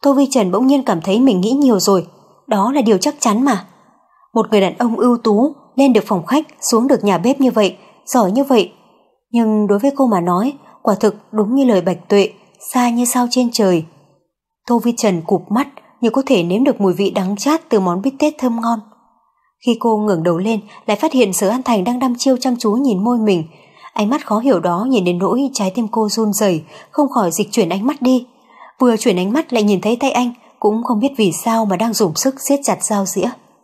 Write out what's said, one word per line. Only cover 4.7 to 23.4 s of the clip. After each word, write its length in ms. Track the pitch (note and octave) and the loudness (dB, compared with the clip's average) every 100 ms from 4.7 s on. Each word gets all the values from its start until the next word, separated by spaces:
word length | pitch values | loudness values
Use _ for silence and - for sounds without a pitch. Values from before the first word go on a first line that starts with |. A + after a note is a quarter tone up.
| - | 0
ông 180 | B3 A3+ | -4 0
ưu 220 | B3 A#3 | 0 2
tú, 280 | A3+ G3+ C#4 D4+ _ | 2 2 0 -2 _
lên 180 | - C#4 | 2 4
được 120 | G#3+ - | 4 0
phòng 200 | F#3+ E3 | -4 0
khách, 200 | C#4+ D#4 - | -2 -2 -10
xuống 280 | - A3+ B3+ | -2 0 2
được 160 | B3 | 2
nhà 140 | G3+ F3 | 2 0
bếp 220 | G#3 C4+ | 0 2
như 100 | C4 | 0
vậy, 260 | A#3 G3 F3+ - _ - | 2 0 -2 -20 _ -2
giỏi 260 | B3+ F#3+ | 0 2
như 120 | A3+ | 0
vậy. 280 | C#4 B3 - - _ _ _ _ _ | 2 2 0 -8 _ _ _ _ _
Nhưng 360 | A#3 A3+ G#3+ G#3 | 0 2 0 0
đối 120 | G3+ | 2
với 120 | C4+ C#4 | 0 2
cô 100 | C4 | 0
mà 140 | G3 | 2
nói, 320 | F3 F3+ B3 C#4+ - - | 0 0 -2 -6 -18 -6
quả 120 | - | -2
thực 200 | G3 G#3+ G#3+ _ | 0 0 -2 _
đúng 220 | G#3+ G#3 | -4 0
như 100 | C4 | 2
lời 160 | C4 G3 | 2 2
Bạch 280 | F3 E3+ - | 0 -4 0
Tuệ, 200 | G3+ A3+ - _ _ - | 2 2 -4 _ _ -6
xa 180 | B3 A#3+ | -2 0
như 140 | A#3+ | 0
sao 220 | A#3+ B3+ A#3+ | -2 0 0
trên 200 | B3+ A#3+ | 0 -2
trời. 320 | A#3+ G3+ F3 D#3+ _ _ _ _ _ _ _ - | 0 0 0 -2 _ _ _ _ _ _ _ -2
Tô 120 | A#3+ | 0
Vi 140 | A#3 A#3+ | 0 0
Trần 260 | G#3+ F3 D#3+ | 0 0 -2
cụp 160 | G3 - | -2 0
mắt, 180 | G#3+ C#4 - _ _ | -2 -4 -8 _ _
như 100 | A#3 | -2
có 120 | C4+ C4+ | 0 0
thể 160 | A#3+ | 0
nếm 220 | E3+ G3 | 2 0
được 160 | C#4 A#3 | 0 2
mùi 120 | G3 | 0
vị 180 | F3+ G3+ | 0 -2
đắng 260 | G#3 F#3 G3+ | -2 -4 -4
chát 320 | C#4 D#4+ - | -2 -2 0
từ 120 | A3 | 0
món 220 | F#3 F3 | 0 -2
bít 120 | A#3+ C4+ | -4 -2
tết 200 | D4+ D4+ | -2 0
thơm 220 | B3+ A#3 | -4 -2
ngon. 180 | A#3 A3+ - _ _ _ _ _ _ _ - | -2 -4 -8 _ _ _ _ _ _ _ -4
Khi 100 | A3+ | 0
cô 160 | A#3 G#3+ | 0 0
ngẩng 260 | G#3+ F3 | 0 0
đầu 160 | E3+ E3+ | 0 0
lên, 220 | G3+ A3+ - - - | -2 -4 -6 -14 -6
lại 100 | G#3 | -2
phát 160 | D#4+ | 0
hiện 200 | C4+ G#3 | 2 0
Sở 160 | F#3 G3 | 2 -2
An 140 | B3 | -2
Thành 220 | B3+ A3+ | 0 0
đang 140 | F3+ B3 | 0 -2
đăm 160 | C4 A#3+ | -2 -2
chiêu 180 | C4+ B3+ | 0 0
chăm 200 | C4 A#3+ | 0 -2
chú 160 | A3 | -2
nhìn 320 | G#3+ C#4 F#3 | 0 0 0
môi 140 | A3 B3 | 0 0
mình. 260 | G#3+ F3+ | 0 0